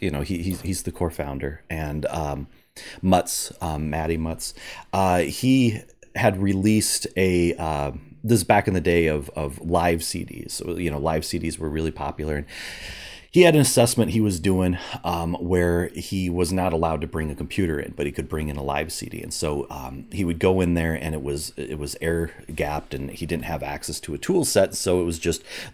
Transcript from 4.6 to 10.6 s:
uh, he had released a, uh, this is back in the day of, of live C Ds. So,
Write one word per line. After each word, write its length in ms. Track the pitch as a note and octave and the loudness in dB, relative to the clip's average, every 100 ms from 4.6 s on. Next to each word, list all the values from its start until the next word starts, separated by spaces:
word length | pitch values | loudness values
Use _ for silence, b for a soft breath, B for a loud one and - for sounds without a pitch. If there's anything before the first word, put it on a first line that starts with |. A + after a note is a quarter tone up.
| B B - | B B -4
uh, 280 | F#2+ F#2 F2+ | 2 4 4
he 600 | D2+ - B2+ C3 A#2+ G#2+ - _ - | 2 0 4 6 4 2 -6 _ -12
had 280 | - G#2+ F#2+ | 0 2 4
released 640 | G2 F#2+ G2+ G#2+ F#2+ - - - | 2 4 4 4 2 -2 -2 0
a, 380 | F#2+ F2+ E2+ | 2 4 4
uh, 380 | - D#2+ D2 C#2+ C2 - - | 2 -2 -2 -2 -6 -12 -8
this 180 | A2 A#2 | 2 2
is 40 | |
back 240 | - G#2 G2 | 4 4 4
in 60 | |
the 60 | F#2 | 2
day 260 | E2 E2+ E2 | 4 4 4
of, 240 | D2+ D2 | 0 -4
of 300 | - D2 C#2 | -6 -6 -6
live 420 | E2 E2+ F2 E2+ | -2 2 2 2
C 220 | - - | -2 -6
Ds. 280 | - - - | -8 -10 -10
So, 240 | - | -8